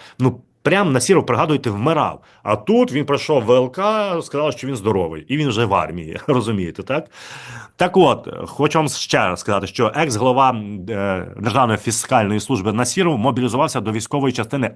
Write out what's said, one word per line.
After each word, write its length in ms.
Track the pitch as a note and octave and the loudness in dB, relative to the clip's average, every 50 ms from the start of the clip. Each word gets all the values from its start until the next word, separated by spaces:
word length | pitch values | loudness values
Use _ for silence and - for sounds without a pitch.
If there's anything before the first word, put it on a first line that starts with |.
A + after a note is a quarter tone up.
| - - - - | -20 -18 -4 -2
Ну, 220 | B2+ B2 - - - _ _ _ - | 0 0 0 -2 -8 _ _ _ 0
прям 300 | - F3 G3 G#3 D#3+ C3 | 2 2 4 4 4 2
Насіров, 340 | B2 - - F#3+ D3+ G2+ | 2 4 4 4 4 4
пригадуйте, 440 | F2+ B2+ A2+ D#3+ D#3 D3+ C#3 - A#2 | 2 2 0 2 2 0 0 0 -2
вмирав. 500 | G2+ G2+ A2+ D3+ E3 D3+ B2 F#2 D2+ - _ _ _ _ - | -2 0 0 0 2 2 0 0 -2 -8 _ _ _ _ -2
А 140 | G2 G#2+ | -2 -2
тут 360 | A2 - - A3 A#3+ B3 B3 B2+ | 0 0 2 2 2 2 2 0
він 120 | D3 C#3 | -2 0
пройшов 400 | C#3 C#3+ B2+ - - D3+ C3+ A2 | 0 -2 -2 0 0 0 2 4
В 80 | G#2 B2 | 4 4
Л 200 | B2+ B2+ B2+ - | 4 4 2 -2
К, 500 | F#3 G3 G#3+ A3 G#3+ G#3 G3 F3 E3 - | -2 -2 0 0 0 -2 -2 -4 -6 -6
сказав, 300 | - - C#3 D3+ D3+ C3+ | -6 -4 -4 -2 -2 -4
що 140 | - - | -6 -6
він 100 | C#3 C#3 | -8 -6
здоровий. 480 | A2 F#2+ A2 G#2 F#2+ F2+ D#2+ D#2+ D#2 D2+ - | -2 0 0 0 0 0 -2 -6 -10 -6 -4
І 80 | C3 | -2
він 120 | D3+ D3+ C3+ | -2 0 0
вже 160 | G#2 A2 A#2 | 0 2 2
в 100 | G2 G2 | 2 2
армії, 460 | F2+ D#2 - E2 F2 D#2+ D#2 E2+ - - | 2 0 0 -4 -8 -10 -10 -12 -6 -2
<laughs> 40 | |
розумієте, 560 | - C#3 B2+ G#2 A2+ A2 G2 F2+ E2 D#2 - F#2 | 0 0 0 0 0 -2 -2 -4 -4 -8 -10 -8
так? 280 | - C3 D#3+ - - - - - - - - - - - - - - _ | -6 -4 -4 -6 -8 -14 -20 -20 -18 -18 -18 -18 -16 -16 -18 -18 -16 _
Так 200 | - F3+ F3+ - | -2 -2 2 4
от, 320 | F#3+ E3+ C3+ A2+ - - - - - - | 6 6 6 4 2 -2 -8 -12 -12 -12
хочу 320 | - - - C#3+ D3 D3 D#3+ | -10 -2 0 0 2 2 2
вам 100 | D#3 C#3 | 0 0
ще 300 | - - - - D3+ C3+ | -2 -6 -4 0 0 2
раз 220 | A2 F#2 F2+ - | 2 0 -2 -2
сказати, 260 | - G#2+ G#2 G2 G2 | -2 -2 -2 -2 -2
що 260 | F#2 - - A#2+ G#2+ - | -2 0 0 0 0 2
екс-голова, 560 | D3 E3 D3 A2+ G#2 A#2+ C3 B2 C3+ C3+ C3 A#2+ A2 G#2 G2+ G#2 F#2+ F2 G2 | 0 -2 0 0 2 2 2 4 4 4 4 2 0 -4 -8 -10 -10 -8 -6
е, 360 | A2 G2+ G2 G2+ F#2+ F#2 E2+ F2 F#2 - | -4 -2 -2 -2 -2 -2 -4 -8 -10 -6
Державної 400 | G2+ A2+ G#2 C3+ B2+ A2+ G#2+ - | -4 0 2 2 4 4 2 0
фіскальної 600 | - A#2 A2 - - - C3 A#2+ G#2+ G2 G#2 G#2 | 0 -2 -4 -4 -2 2 2 2 4 2 0 -2
служби 320 | - - C3+ G2 F#2 A2 G#2 | -2 -2 -2 -2 0 0 0
Насіров 460 | A#2 B2+ - - F#3+ F#3 F3 D3+ A2 | 0 -2 0 0 0 0 2 2 2
мобілізувався 640 | G#2+ C#3 A#2+ B2 B2 A#2+ G#2 C3 D3+ D#3 - C3 | 0 0 0 0 -2 0 0 0 0 0 -2 -4
до 120 | G2+ A2 G#2+ | -4 -4 -4
військової 400 | A2+ A2 - - C#3+ C3+ C3 A2+ | -6 -4 -4 -4 -2 0 0 0
частини 380 | A#2 A2 G#2+ C#3 C#3 A#2+ G#2 - | -2 -4 -4 -4 -4 -4 -2 0